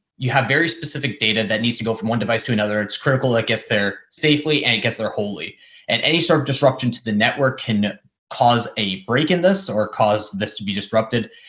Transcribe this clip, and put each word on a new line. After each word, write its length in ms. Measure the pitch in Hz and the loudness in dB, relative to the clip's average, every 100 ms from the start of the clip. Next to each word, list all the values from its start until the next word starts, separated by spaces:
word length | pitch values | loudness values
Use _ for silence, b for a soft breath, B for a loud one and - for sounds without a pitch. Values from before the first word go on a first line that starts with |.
| _ - | _ -6
you 120 | 127 | 0
have 180 | 135 110 | 2 2
very 220 | 143 165 | 2 0
specific 500 | - - 143 131 - | -4 -8 -6 -6 -2
data 240 | 110 110 | 0 0
that 180 | 104 107 | 0 0
needs 140 | 117 117 | 0 -2
to 80 | |
go 100 | 113 | -2
from 140 | 110 110 | -2 -2
one 120 | 117 | -2
device 220 | 104 113 | 0 -2
to 100 | - | 0
another. 280 | 110 104 104 | 0 0 -2
It's 160 | 101 - | -4 -4
critical 360 | 147 135 135 | 0 2 2
that 60 | 117 | 2
it 80 | 110 | 0
gets 200 | 110 - | -2 0
there 320 | 107 101 92 - | 0 0 -4 -12
safely 520 | - 151 147 156 147 | -2 2 2 2 0
and 100 | 123 | 2
it 80 | 113 | 0
gets 140 | 117 113 | 0 -2
there 140 | 107 | -4
wholly. 480 | - 104 92 82 B B B - | -4 -4 -6 -10 B B B -4
And 120 | 120 | 0
any 180 | 131 170 | 2 2
sort 180 | 165 156 | 4 2
of 60 | 131 | 2
disruption 440 | 127 139 - 123 | 2 2 2 -2
to 140 | - | -2
the 80 | 117 | -2
network 480 | 104 117 143 135 127 | 2 2 2 0 0
can 400 | - 104 104 - _ _ - | -2 0 0 -2 _ _ -10
cause 400 | - 120 120 110 - | 2 4 4 0 -4
a 260 | 101 92 | -4 -4
break 260 | - 123 156 | -2 0 2
in 120 | 175 | 4
this 280 | 180 190 - | 4 2 0
or 200 | 107 104 | -2 -2
cause 420 | - 107 107 - | 2 2 2 -2
this 220 | 98 101 | -6 -6
to 100 | - | -6
be 100 | 101 | -6
disrupted. 580 | 101 - 110 110 120 104 B | -6 -2 0 0 -2 -4 B